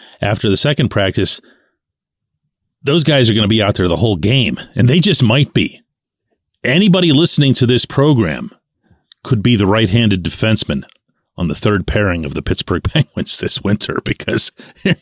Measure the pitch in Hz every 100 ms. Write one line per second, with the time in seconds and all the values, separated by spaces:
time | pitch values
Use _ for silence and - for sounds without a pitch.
0 | - - 101 104 110 98 143 - 110 107
1 | 95 90 92 - - _ _ _ _ _
2 | _ _ _ _ _ _ _ _ 139 165
3 | 151 143 113 110 104 110 101 101 90 82
4 | 110 92 92 135 104 - - - 120 170
5 | 196 156 113 131 - 123 87 - _ _
6 | _ _ _ _ _ _ 120 151 214 185
7 | 175 143 170 - 139 - 120 123 - -
8 | 147 131 90 65 - - _ _ _ _
9 | _ _ - 120 120 117 98 107 110 113
10 | 113 95 82 - 110 110 - 69 - _
11 | _ _ _ - 85 71 107 101 - 107
12 | 104 85 73 71 - 95 - 87 - 156
13 | - - - - - - 98 104 - -
14 | - - - 117 - - - - 196 -